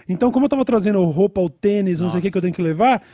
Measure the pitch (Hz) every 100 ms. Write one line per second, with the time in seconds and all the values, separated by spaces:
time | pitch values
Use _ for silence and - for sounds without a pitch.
0 | - 180 240 254 285 277 262 233 196 196
1 | 175 147 202 202 175 - 202 208 190 170
2 | 175 180 196 185 180 175 165 156 240 233
3 | -